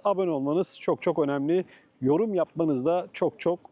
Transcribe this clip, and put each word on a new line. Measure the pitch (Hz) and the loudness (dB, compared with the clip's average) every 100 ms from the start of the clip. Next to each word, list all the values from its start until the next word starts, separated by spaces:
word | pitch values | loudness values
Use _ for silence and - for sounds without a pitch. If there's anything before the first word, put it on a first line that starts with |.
abone | 202 185 185 | -2 0 0
olmanız | 151 139 160 - - | 0 0 0 -2 -4
çok | - 151 | -2 0
çok | - 160 | 0 0
önemli. | 143 143 143 180 180 - _ - | 0 0 0 0 -2 -10 _ -2
Yorum | 131 156 220 | 2 2 2
yapmanız | 190 156 156 165 135 139 | 0 -2 -2 0 0 0
da | 175 - | 0 -2
çok | - 170 - | -2 -2 -2
çok | 170 175 - | -2 -2 -4